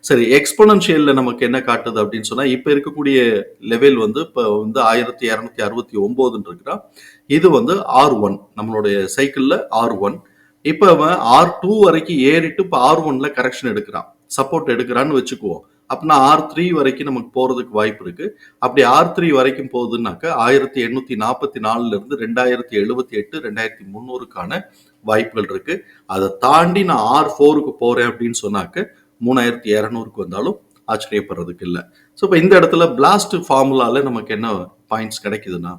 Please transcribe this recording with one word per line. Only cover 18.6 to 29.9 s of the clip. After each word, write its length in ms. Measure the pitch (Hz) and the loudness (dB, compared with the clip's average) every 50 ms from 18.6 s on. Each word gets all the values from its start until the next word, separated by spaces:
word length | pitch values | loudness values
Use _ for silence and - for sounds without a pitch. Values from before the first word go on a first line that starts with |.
அப்படி 200 | - 127 - 139 127 | -4 0 2 4 4
ஆர் 260 | 120 127 151 180 170 | 6 6 4 4 2
த்ரீ 160 | - - 175 165 | -2 -2 0 2
வரைக்கும் 380 | 147 131 127 139 135 135 135 127 | 2 2 2 2 0 -4 -10 -8
போகுதுன்னாக்க 560 | - 123 120 104 113 117 117 107 87 - - 165 160 | -6 -6 -6 -4 -6 -6 -6 -6 -8 -8 -6 -6 -2
ஆயிரத்தி 420 | 123 117 120 135 139 135 135 - 135 | 0 2 4 4 2 2 0 -4 -4
எண்ணூத்தி 340 | 117 117 120 131 131 - 131 | -4 -4 -4 -6 -6 -8 -6
நாற்பத்தி 420 | 107 107 117 127 - 147 139 - 127 | -4 -4 -4 -4 -4 -6 -8 -8 -6
நாலுல 320 | 110 107 113 117 120 117 | -4 -4 -2 -2 -4 -4
இருந்து 240 | 107 98 98 131 143 | -4 -6 -6 -8 -8
ரெண்டாயிரத்தி 600 | 139 113 110 117 123 127 127 123 120 123 - - | -8 -6 -4 -2 0 0 0 0 -2 -4 -4 -2
எழுபத்தி 400 | 104 101 110 127 123 127 _ - | -2 -2 -2 -4 -6 -6 _ -6
எட்டு, 200 | 139 139 - - 156 | -8 -8 -6 -12 -10
ரெண்டாயிரத்தி 460 | 135 110 104 113 113 110 107 _ 101 | -10 -8 -8 -6 -8 -8 -8 _ -20
முந்நூறுக்கான 720 | 98 98 107 120 127 127 127 123 _ _ 95 92 95 139 190 - - _ _ _ _ _ _ _ | -20 -18 -18 -14 -12 -12 -12 -12 _ _ -14 -10 -8 -10 -10 -10 -14 _ _ _ _ _ _ _
வாய்ப்புகள் 420 | 107 107 110 107 - - 113 98 90 | -2 0 0 0 -2 -6 -8 -6 -6
இருக்கு. 260 | 95 95 - - 170 - - _ _ _ _ - | -8 -10 -8 -8 -8 -8 -10 _ _ _ _ -8
அதை 180 | 92 95 98 98 98 - | -4 -4 -4 -4 -4 0
தாண்டி 440 | 120 131 147 160 170 175 180 202 196 | 2 4 4 4 4 2 0 0 0
நான் 220 | 180 156 120 107 | 0 0 0 2
ஆர் 220 | 110 127 147 151 143 | 2 2 2 2 0
ஃபோருக்கு 440 | - - 143 147 151 147 - 131 - | 2 4 4 4 4 2 -2 -4 -6
போறேன் 320 | - 120 120 120 120 120 120 | -2 -2 0 0 0 0 -2
அப்படின்னு 300 | 117 117 120 117 117 - | -2 -4 -6 -6 -6 -6
சொன்னாக்க 440 | - 101 104 101 90 90 - 170 208 - _ _ _ _ _ _ | -8 -6 -6 -6 -6 -6 -8 -8 -10 -10 _ _ _ _ _ _
மூணாயிரத்தி 480 | 117 120 131 127 120 120 117 117 - 110 | -2 0 0 2 0 0 -2 -4 -2 0
இருநூறுக்கு 520 | 104 104 104 110 | 0 0 0 -2